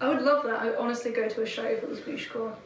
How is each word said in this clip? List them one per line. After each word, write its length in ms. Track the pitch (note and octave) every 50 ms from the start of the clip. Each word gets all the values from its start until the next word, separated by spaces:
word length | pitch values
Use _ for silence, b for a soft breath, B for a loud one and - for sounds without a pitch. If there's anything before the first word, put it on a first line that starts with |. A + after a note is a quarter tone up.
I 100 | B3+ C4+
would 120 | D#4 B3+ B3
love 220 | C#4+ D4 D4 -
that. 160 | A3+ A3+ A3+
I'd 160 | G#3+ A3+ A3+
honestly 340 | - A#3+ A#3+ A#3+ A#3 - B3
go 180 | A3+ A#3 A3 G#3+
to 140 | G#3+ - A3+
a 40 |
show 180 | A3 - - A3+
if 180 | A3+ A3+ A3+ -
it 60 | -
was 80 | - -
Boosh 320 | - - - - - -
Core. 240 | - A#3 A3+ A3+ G#3+ - -